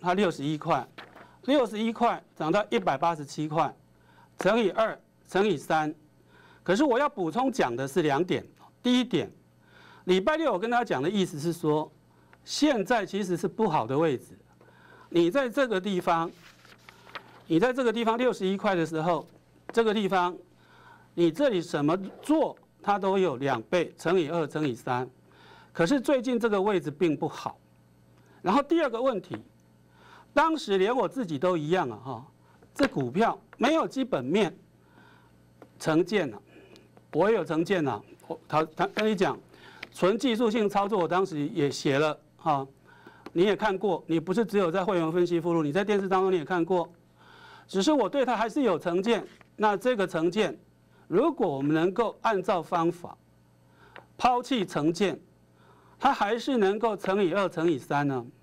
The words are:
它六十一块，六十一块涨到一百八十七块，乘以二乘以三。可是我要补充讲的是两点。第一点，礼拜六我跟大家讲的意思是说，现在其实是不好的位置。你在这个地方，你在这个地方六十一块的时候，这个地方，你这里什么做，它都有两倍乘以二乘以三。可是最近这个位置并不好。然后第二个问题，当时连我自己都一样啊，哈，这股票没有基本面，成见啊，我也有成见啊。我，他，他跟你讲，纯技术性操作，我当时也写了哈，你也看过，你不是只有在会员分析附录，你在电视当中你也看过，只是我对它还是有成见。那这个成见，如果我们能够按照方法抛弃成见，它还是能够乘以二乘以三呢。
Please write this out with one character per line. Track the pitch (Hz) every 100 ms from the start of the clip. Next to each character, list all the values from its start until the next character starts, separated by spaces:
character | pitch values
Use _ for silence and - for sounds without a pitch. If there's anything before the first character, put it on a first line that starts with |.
它 | 175 180
六 | 202
十 | 156
一 | 139 156
块， | 160 147 120 - - - - - -
六 | 285
十 | 233 208
一 | 226
块 | 226 233 175 - -
涨 | 156
到 | 196 202
一 | 233
百 | 175 143
八 | 170 165
十 |
七 | 139 - 151
块， | 151 143 - _ _ _ _ _ -
乘 | 180 226
以 | 208
二 | 175 220 151 _ _ -
乘 | - 214
以 | 151
三。 | - 160 151 156 _ _ _ - - -
可 | - 196
是 |
我 | 302 240
要 | 294
补 | 240 170
充 | 160 262
讲 | - 147 120
的 | 135
是 | 175
两 | 151 139
点。 | 175 131 87 - - _
第 | 247 247
一 |
点， | 247 160 107 - _ _ _ - - - -
礼 | 185
拜 | 196 311
六 | 311
我 | 190
跟 | 226
大 | 240
家 |
讲 | 240 143
的 | 147
意 | 208
思 | 180 151
是 | 156
说， | 160 156 151 151 - _ _ _ -
现 | - - 302 247
在 | 180 240 185
其 | 196
实 | 190 170
是 | 185
不 | - 220
好 | 151 113
的 | 135
位 | 165 127
置。 | - - _ _ - - - - -
你 | 170 170
在 | 262 247
这 | 247 254
个 | 196
地 | 190 185
方， | 170 165 165 - - - - - - - - - - - -
你 | 165
在 | 233
这 | 254
个 | 240
地 | 220 226
方 | 233
六 | 247
十 | 240 190
一 | 196
块 | 208 185
的 | 160
时 | 160
候， | 160 160 - - _ _ -
这 | -
个 | 226
地 | 214 190
方， | 190 175 180 - _ _ - - - _ -
你 | 170
这 | 160 285
里 | 190
什 | 160 160
么 | 147 185 190 -
做， | - 311 214 - _ _
它 | - 202
都 | 196 196
有 | 180 123
两 | 139 123
倍 | 110 180 160 -
乘 | 160 185
以 | 143
二 | 170 147
乘 | 160 151
以 | 113
三。 | - 123 127 - _ - - - -
可 | -
是 | 170 277
最 | 233 269
近 | 240 240
这 | 226
个 | 208
位 | 196 196
置 | 147
并 | 143 175 143
不 | 151
好。 | - - - _ _ _ _ _ _ _ -
然 | 165
后 | 233
第 | 285 339
二 | 285
个 | 220
问 | 262 226
题， | - - - _ _ _ _ _ - - -
当 | - 320 320
时 | - 196
连 | 196 254
我 | 185
自 | 196 202
己 | 147
都 | 180 180
一 | 147
样 | 180 147
啊， | 107 120
哈， | 117 135 _ _ _ -
这 | - 277
股 | - 127
票 | 147 220 - - -
没 | 240
有 | 320 220
基 | 262
本 | 254 160
面， | 127 185 196 - _ _ _ - - - _ _ _ - - -
成 | - 160 185
见 | 214 151
啊， | 101 - - - - _ _ _
我 | 147 190
也 | 226
有 |
成 | 147 156 165
见 | 190 143
啊。 | 113 - - -
我， | - -
他， | 151 160 -
他 | 185
跟 | 196 214
你 | 208
讲， | 175 123 - - - - -
纯 | - 180 220
技 | 277 220
术 | 240
性 | 226 208
操 | 202 202
作， | 208
我 | 160
当 | 175 190
时 | 151 143
也 | 180 143
写 | 123 151 139
了 | 156 147 _ _
哈， | 165 143 135 - - - - - -
你 | 165
也 | 202 190
看 | 214 190
过， | 208 165 -
你 | 165
不 | 165
是 | 185 202
只 | 202
有 | 180
在 | 175 180
会 | 185
员 | 160
分 | 175 175
析 | 170
附 | 165
录， | 170
你 | 147
在 | 156
电 | 202 208
视 | 190
当 | 190
中 | 190
你 | 185
也 | 143
看 | 185
过， | 165 185 165 - _ _ - - - - -
只 | 185
是 | 196
我 | 294 208
对 | 285 262
它 | 226
还 | 226
是 | 302
有 | 247 160
成 | 180 170
见。 | 196 220 - - - -
那 | 214 202
这 | 247 247
个 | 185
成 | 165 165
见， | 185 190 120 _ _ _ _ -
如 | 165 311
果 | 285 202
我 | 139
们 | 143
能 | 156 175
够 | 190 220 -
按 | 220 202
照 | 175 185
方 | 156 175 165
法 | 170 104 - _ _ _ _ _ _ - - - -
抛 | 240 247
弃 | 247 254 180
成 | 165 147
见， | 170 196 131 - _ _ _ _ - _ -
它 | 254
还 | 262 202 233
是 | 233 262
能 | 190 208
够 | 220 156
乘 | - 196
以 | 185
二 | 190 185
乘 | - 165
以 | 143
三 | - 143 143
呢。 | 131 120 -